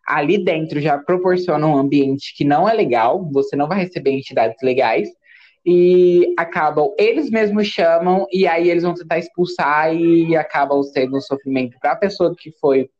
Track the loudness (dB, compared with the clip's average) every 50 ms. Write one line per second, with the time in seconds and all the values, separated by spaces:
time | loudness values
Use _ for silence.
0 | _ -4 -4 -2 0 0 -2 0 0 -2 -2 -2 -4 -6 -6 -4 -2 -2 -2 -2
1 | -2 -4 -4 -2 0 0 -2 0 -2 -2 -2 0 0 0 0 0 0 2 0 0
2 | 2 0 -2 -4 -8 -16 -6 -2 0 0 2 2 2 2 2 0 0 0 0 0
3 | 2 0 0 -2 -4 -2 -2 -2 -2 -2 -4 -4 -4 -2 -2 -4 -4 -4 -6 -4
4 | -2 -2 -2 -2 -8 -4 -2 -2 -2 -2 -2 _ -4 -2 0 0 0 0 0 -2
5 | -4 -6 _ _ _ _ -20 -20 -20 _ _ _ _ 2 4 4 6 6 6 6
6 | 6 6 6 4 4 4 0 -4 -4 -4 -4 -2 -2 0 0 0 -2 0 0 0
7 | 0 0 0 -2 -2 -2 0 0 0 0 0 0 -2 -2 -2 0 2 2 2 2
8 | 2 2 0 0 0 -2 0 0 2 2 2 2 0 2 2 2 0 -2 -4 -6
9 | -6 -4 -4 -4 -4 -6 _ -4 -4 -4 -2 -4 -2 0 2 2 0 0 0 0
10 | 2 4 4 4 2 2 0 0 -2 -2 -2 -2 0 0 0 -2 -2 -2 -2 -2
11 | -2 -2 -2 -6 -4 -4 -8 -6 _ -4 -2 -2 -4 -4 -8 _ -4 -4 -2 0
12 | -2 -4 0 -2 -2 -2 -2 _ -16 -20 -12 _ 0 2 2 2 0 -2 _